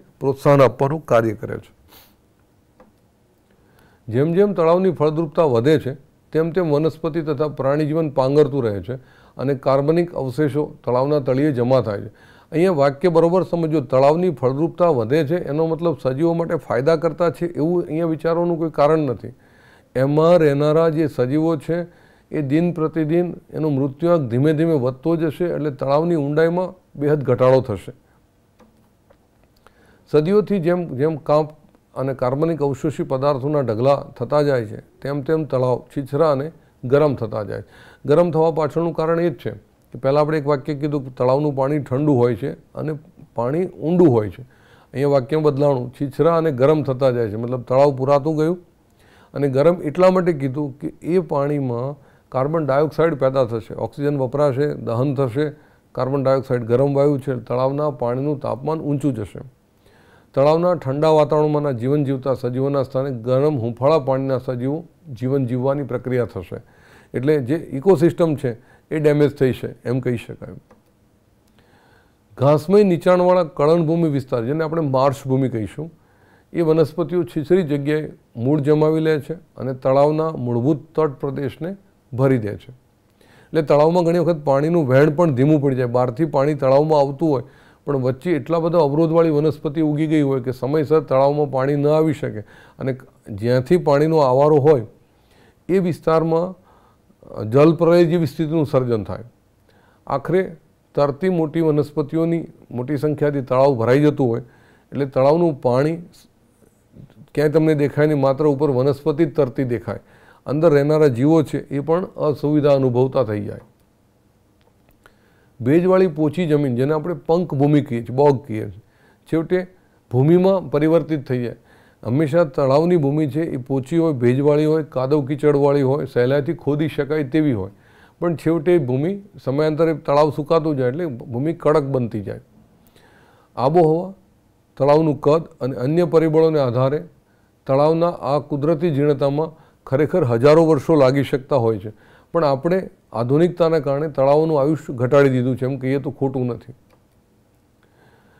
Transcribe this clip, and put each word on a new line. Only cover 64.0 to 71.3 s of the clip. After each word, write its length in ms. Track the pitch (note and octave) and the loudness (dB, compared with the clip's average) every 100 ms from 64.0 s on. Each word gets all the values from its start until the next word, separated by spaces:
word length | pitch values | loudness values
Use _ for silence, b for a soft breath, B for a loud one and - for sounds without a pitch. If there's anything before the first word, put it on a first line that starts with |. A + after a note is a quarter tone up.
| C3 | 0
પાણીના 320 | C3+ C3+ B2 | -2 -2 -4
સજીવો 400 | B2+ B2 C3 D#3+ E3+ _ D#3+ A2+ | -4 -6 -4 -6 -10 _ -18 -8
જીવન 280 | B2+ C#3 B2 | -2 -2 -2
જીવવાની 380 | B2+ C3 D3 A#2+ | -2 -2 -4 -4
પ્રક્રિયા 400 | B2 B2 B2 A2+ | -6 -4 -4 -4
થશે, 260 | G2 F2+ - - b b b b | -8 -12 -14 -16 b b b b
એટલે 200 | A#2 C3+ D3+ | -4 0 0
જે 160 | A#2 E3 - C3+ | 0 -6 -6 -2
ઇકોસિસ્ટમ 580 | F#3+ D#3 E3 F3 E3 C#3+ | 2 4 4 2 -2 -2
છે 160 | B2+ A2 b b b | -6 -8 b b b
એ 80 | D#3 | -2
ડેમેજ 320 | D3+ D3 C#3+ - | 2 4 2 2
થઈ 140 | C3 | -2
છે 160 | B2 A#2 - A2+ | -2 -8 -10 -6
એમ 160 | B2+ | -4
કહી 160 | B2+ A#2 | -4 -6
શકાય. 380 | - - - - _ _ _ _ _ _ _ | -8 -16 -16 -18 _ _ _ _ _ _ _